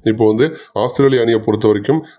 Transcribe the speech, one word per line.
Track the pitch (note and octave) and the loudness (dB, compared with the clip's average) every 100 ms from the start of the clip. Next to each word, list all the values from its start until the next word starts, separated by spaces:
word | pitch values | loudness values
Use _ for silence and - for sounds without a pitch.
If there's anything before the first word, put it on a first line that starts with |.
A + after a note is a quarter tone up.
இப்போ | A#2 A2+ A2 | -4 0 0
வந்து | A2 D#3 D#3+ - | 2 -2 -4 -12
ஆஸ்திரேலிய | - B2 B2+ C#3 C3 | -6 -4 0 2 2
அணியை | A#2 A2+ | 0 0
பொறுத்த | A2 G#2+ A2 | 0 0 0
வரைக்கும் | G#2 G#2 D#3 - | 0 0 -4 -4